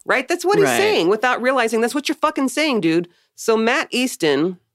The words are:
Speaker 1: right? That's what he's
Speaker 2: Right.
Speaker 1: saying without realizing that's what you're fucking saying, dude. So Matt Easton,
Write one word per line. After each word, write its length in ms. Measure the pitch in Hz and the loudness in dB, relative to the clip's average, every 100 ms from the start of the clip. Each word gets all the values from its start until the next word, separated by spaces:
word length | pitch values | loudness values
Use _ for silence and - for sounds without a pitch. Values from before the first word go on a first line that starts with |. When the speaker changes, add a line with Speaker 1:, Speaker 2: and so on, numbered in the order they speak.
Speaker 1:
right? 240 | - 226 262 | -2 -2 -2
That's 160 | 349 | -2
what 140 | 349 415 | 0 2
he's 80 | 392 | 2
Speaker 2:
Right. 100 | 349 | 2
Speaker 1:
saying 320 | 415 403 165 | 2 2 2
without 320 | 214 254 254 | 2 0 0
realizing 380 | 247 269 226 226 | 0 0 0 0
that's 140 | 233 | -2
what 140 | 294 - | -2 -4
you're 80 | - | -2
fucking 320 | 302 302 269 | -2 0 -2
saying, 320 | - 311 226 | 0 0 0
dude. 260 | 165 165 175 _ _ | 0 0 -2 _ _
So 220 | - - 220 | -6 0 0
Matt 320 | 226 285 - | 2 0 -2
Easton, 680 | 240 254 - 156 139 170 180 _ | -4 -4 -2 0 2 0 -6 _